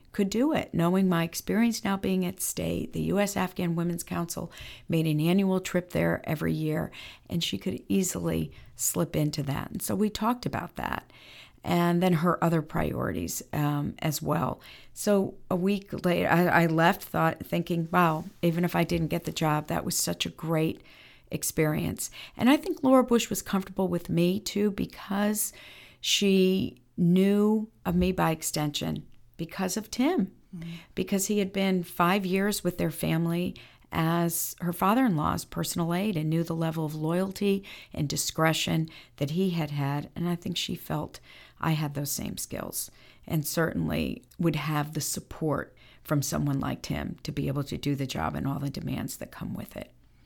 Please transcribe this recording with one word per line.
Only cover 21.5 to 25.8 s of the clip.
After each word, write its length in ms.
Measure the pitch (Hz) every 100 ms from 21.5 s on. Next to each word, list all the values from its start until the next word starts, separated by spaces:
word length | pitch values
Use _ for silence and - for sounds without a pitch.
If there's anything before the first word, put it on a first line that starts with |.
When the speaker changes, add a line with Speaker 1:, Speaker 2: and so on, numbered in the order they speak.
| - 156 151 160 - - - - -
Speaker 1:
And 140 | 240
I 80 | 302
think 260 | 381 -
Laura 200 | 262 262
Bush 260 | 254 233 -
was 120 | 202
comfortable 460 | - 196 190 190 185
with 220 | 170 -
me, 320 | 170 175 196
too, 300 | - 202 208
because 800 | 196 - - - 196 208 214 - - - -